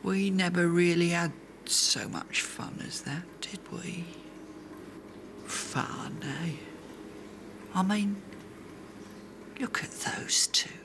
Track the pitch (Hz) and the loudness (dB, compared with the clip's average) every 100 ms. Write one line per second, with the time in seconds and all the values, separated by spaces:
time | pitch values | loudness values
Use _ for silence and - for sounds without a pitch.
0 | 190 190 196 190 180 175 170 170 175 170 | 2 4 6 6 6 6 8 8 8 8
1 | 175 170 170 - - - - - - - | 6 6 2 0 -12 -14 2 4 6 4
2 | 104 104 - - - - - - - - | 0 -4 -2 0 0 -4 -6 -6 -6 -6
3 | - 143 175 - - 190 - 175 - 175 | -4 -6 -6 -10 -8 -8 -8 -8 -6 -6
4 | 170 - - - - - - - - - | -6 -10 -14 -14 -14 -14 -14 -14 -14 -14
5 | - - - - - - - - 127 - | -14 -14 -14 -14 -6 -4 -2 -2 -2 -2
6 | - - 139 139 170 143 - - - - | -6 -6 -4 -2 -2 -4 -8 -12 -12 -12
7 | - - - - - - - 185 190 208 | -12 -12 -14 -14 -14 -14 -4 2 4 4
8 | 202 202 - - - - - - - - | 2 0 -6 -14 -14 -14 -14 -14 -14 -14
9 | - - - - - - 262 - - - | -14 -14 -14 -14 -14 -4 -2 -2 -4 -4
10 | - - - - - - - - | -4 -4 2 4 6 4 0 -6